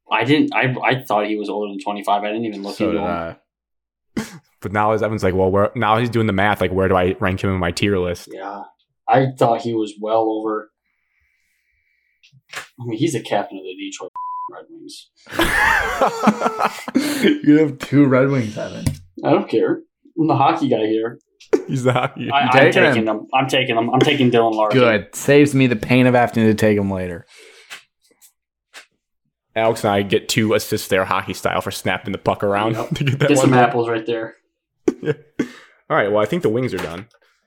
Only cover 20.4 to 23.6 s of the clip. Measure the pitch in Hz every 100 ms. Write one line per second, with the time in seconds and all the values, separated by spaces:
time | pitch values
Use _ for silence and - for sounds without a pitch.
20.4 | 143 165 143 117 107 110 113 139 _ _
21.4 | - - - 139 123 123 131 - 120 143
22.4 | 131 127 156 190 160 117 110 107 - 131
23.4 | 135 139